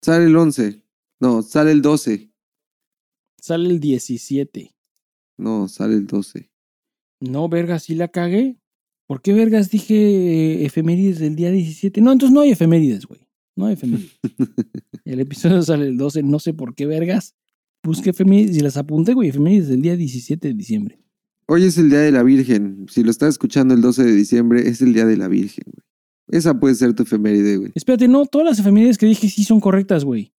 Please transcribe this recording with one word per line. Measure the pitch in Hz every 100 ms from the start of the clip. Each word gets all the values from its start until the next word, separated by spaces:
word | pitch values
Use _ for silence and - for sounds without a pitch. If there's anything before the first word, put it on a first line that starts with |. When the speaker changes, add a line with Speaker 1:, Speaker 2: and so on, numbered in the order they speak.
Speaker 1:
Sale | - 165 170
el | 160
once. | 165 135 107 104 _ _ _ _
No, | 127 117
sale | 110 156 151
el | 151
doce. | 143 151 - 104 - _ _ _ _ _ _ _ _ _ _ _
Speaker 2:
Sale | - 165 175
el | 170
diecisiete. | 147 127 - 120 - 139 139 - - _ _ _ _ _ _ _
Speaker 1:
No, | 104 110 95
sale | - 107 107
el | 98
doce. | 101 101 - - _ _ _ _ _ _ _
Speaker 2:
No, | 131 131 165
verga, | 170 170 170
sí | - 165
la | 170
cagué. | 180 175 190 269 247 _ _ _ _ _
¿Por | 135
qué | -
vergas | 202 226 220 196
dije, | 214 - 214
eh, | 208 196 180 160 160 160 147
efemérides | - 160 175 196 170
del | 156 156
día | 175
diecisiete? | 190 165 156 196 196
No, | 233
entonces | 269 262
no | 277
hay | 294
efemérides, | 208 165 165 151 104 -
güey. | - _ _ _ -
No | 143
hay |
efemérides. | - 127 113 92 _
Speaker 1:
<laughs> | 113 _ 131 - 113 - _ - -
Speaker 2:
El | 127
episodio | 135 143 170 180
sale | 156 151 143
el | 123
doce, | 143 147
no | 143 147
sé | 170
por | 160 123 113
qué | 143
vergas. | 156 170 190 - _ _ _ _ _
Busqué | 160 160 -
efemérides | 175 190 196 214 165
y |
las | 147 135
apunté, | 143 151 165
güey. | 254 190
Efemérides | 139 151 202 156
del | 127
día | 151 175
diecisiete | 160 123 - 165 151
de |
diciembre. | 113 101 110 104 _ _ _ _ _ -
Speaker 1:
Hoy | 165
es | 185 165
el | 156
Día | 143
de | 151
la | 135
Virgen. | 123 135 127 110 101 98 92
Si | -
lo | 113
estás | 113 147
escuchando | 147 123 - 131
el | 127
doce | 120 120
de | 123
diciembre, | 104 104 120 117 120 120
es | 117
el | 127
Día | 113 113
de | 107
la | 95
Virgen, | 98 101 - -
güey. | - _ _ _ _ _ 165
Esa | 160 135
puede | 139 120
ser | 123
tu | 110
efeméride, | 120 107 107 104 101 101
güey. | 98
Speaker 2:
Espérate, | - - 254 247
no, | 262 285
todas | 277 330
las | 226
efemérides | 202 202 233 226
que | 214
dije | 220 214
sí | - 208
son | 220
correctas, | 196 190 196 175
güey. | 139 117 101 _